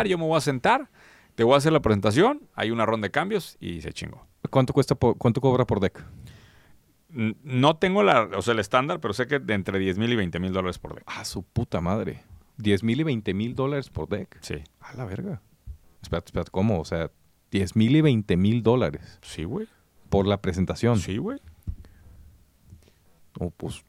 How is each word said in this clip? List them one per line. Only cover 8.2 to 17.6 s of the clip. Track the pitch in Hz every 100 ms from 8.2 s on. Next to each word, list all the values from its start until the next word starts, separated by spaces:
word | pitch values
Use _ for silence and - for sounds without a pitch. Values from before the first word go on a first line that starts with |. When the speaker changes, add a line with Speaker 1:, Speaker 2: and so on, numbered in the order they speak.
| 104 95
Speaker 2:
o |
sea, | 101
el | 117
estándar, | 98 127 139 175
pero | -
sé | - 120
que | 143
de | 127
entre | 104 92 95
diez | 95 92
mil | 117
y | 120
veinte | 92 85
mil | 92
dólares | 95 90 87
por | -
deck. | - -
Speaker 1:
Ah, | -
su | - -
puta | 90 - 123 -
madre. | 87 107 95 - - - - -
Diez | 104 98
mil | 113 120
y |
veinte | 160 117 104
mil | 95 113
dólares | 127 135 143 131
por | - 80
deck. | 101 - -
Speaker 2:
Sí. | - 78 73 _
Speaker 1:
A | -
la | 131
verga. | 117 98 190 156 - _ - - _ _
Espérate, | - 82 -
espérate, | 92 85
¿cómo? | 92 107 92
O | 78
sea, | 85 80 - _ _ _
diez | -